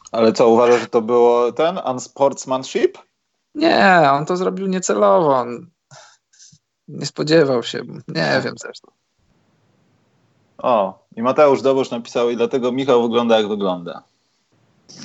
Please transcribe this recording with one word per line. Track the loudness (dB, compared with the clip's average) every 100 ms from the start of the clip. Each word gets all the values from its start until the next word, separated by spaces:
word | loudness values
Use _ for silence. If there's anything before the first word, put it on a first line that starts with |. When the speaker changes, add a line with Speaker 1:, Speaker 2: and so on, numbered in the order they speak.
| _
Speaker 1:
Ale | 0 0
co, | 4 4
uważasz, | 4 4 2
że | 2
to | -2
było | 0 2 4 4 0
ten | 0 -2 -2 -6
unsportsmanship? | -8 -8 -2 -2 -2 -6 -6 -4 -2 -2 -4 _ _ _ _ _ -4
Speaker 2:
Nie, | 0 2 4 4 4
on | 2 -2
to | -4
zrobił | -4 -4 -4
niecelowo. | -4 -2 0 2 2 2 0
On | -2 -10 -16 _ _ -20 -20 _ _ _ -20 _ _ _ -18
nie | -12 -10
spodziewał | -6 0 2 2 0
się, | -4 -10 -12 -16 -10
nie | -6 -2 -2
wiem | -4 -10
zresztą. | -16 -20 _ _ _ _ _ _ _ _ _ _ _ _ _ _ _ _ _ -8
Speaker 1:
O, | 0 0 0 -6 _ -6
i |
Mateusz | -2 4 4 4
Dobosz | 0 0 -2
napisał: | -6 -8 -4 -2
"I | -2
dlatego | -2 -2 -4
Michał | -2 2 2
wygląda, | 2 0 2 2
jak | 0
wygląda". | -4 -4 -6 -10 -16 -20 _ _ _ _ _ _ _ _ -20